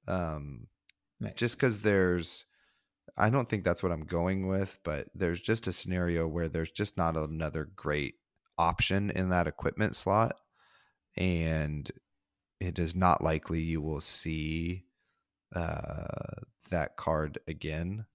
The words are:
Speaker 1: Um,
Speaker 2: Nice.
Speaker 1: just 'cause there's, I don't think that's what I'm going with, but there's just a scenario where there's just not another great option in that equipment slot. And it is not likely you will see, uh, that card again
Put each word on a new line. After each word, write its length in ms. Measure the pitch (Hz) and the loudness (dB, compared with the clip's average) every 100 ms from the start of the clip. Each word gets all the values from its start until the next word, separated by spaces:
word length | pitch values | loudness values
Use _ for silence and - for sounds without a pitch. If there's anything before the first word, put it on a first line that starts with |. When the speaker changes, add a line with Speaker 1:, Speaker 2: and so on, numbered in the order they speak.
| - | -2
Speaker 1:
Um, 600 | 92 82 76 73 62 57 _ _ - _ _ | -2 -2 -4 -8 -12 -16 _ _ -20 _ _
Speaker 2:
Nice. 140 | 110 - | -8 -2
Speaker 1:
just 240 | 120 - | -2 2
'cause 200 | 131 104 | 0 2
there's, 680 | 107 98 92 87 82 - - _ _ _ _ _ - - | 4 6 6 2 0 -6 -10 _ _ _ _ _ -20 2
I 120 | 107 | 4
don't 200 | 135 120 | 4 0
think 140 | 107 | 0
that's 200 | 90 87 | 2 2
what 80 | 92 | 0
I'm 140 | 82 78 | -2 -2
going 420 | 87 87 95 92 | 0 2 0 0
with, 320 | 95 92 - | 0 -2 -6
but 260 | - 73 - - | -6 -4 -6 -2
there's 260 | 90 87 | 0 0
just 260 | - 110 - | 0 -2 0
a 40 | |
scenario 540 | 87 - 90 87 85 82 | -4 -2 0 2 2 0
where 220 | 80 82 | 0 -2
there's 220 | 82 82 | -2 -4
just 260 | - 104 - | -4 -4 0
not 200 | 82 80 | 0 0
another 480 | 78 80 80 80 73 | -2 -2 -4 -4 -6
great 540 | - 76 73 69 - _ _ _ - | -6 -2 0 -2 -6 _ _ _ 0
option 520 | 85 - - 98 101 | 2 4 2 2 2
in 180 | - 92 | 0 2
that 180 | 90 82 | 2 2
equipment 480 | - 80 - 104 - | 0 -4 0 0 2
slot. 440 | - 101 113 - _ _ _ _ _ _ _ - | 2 4 4 0 _ _ _ _ _ _ _ -2
And 760 | 92 85 80 80 76 76 71 - _ _ _ _ _ _ | 0 2 2 0 0 -4 -8 -14 _ _ _ _ _ _
it 200 | 92 85 | -4 0
is 160 | 82 87 | 0 4
not 280 | 90 85 | 4 6
likely 380 | 80 80 - 82 | 4 0 0 -2
you 200 | 82 80 | 0 0
will 200 | 76 73 | -2 -4
see, 840 | - - 80 80 78 82 85 90 - _ _ _ _ _ _ - | -2 -4 -2 -2 -2 -2 -2 -4 -8 _ _ _ _ _ _ -4
uh, 840 | 82 78 - - - - - - - _ - | -4 -4 -6 -8 -6 -8 -8 -10 -14 _ -4
that 280 | 87 76 - | -2 -2 -2
card 420 | - 78 78 - - | 0 0 0 -6 -8
again 580 | 78 80 78 87 104 110 | -8 -6 -4 -4 -6 -10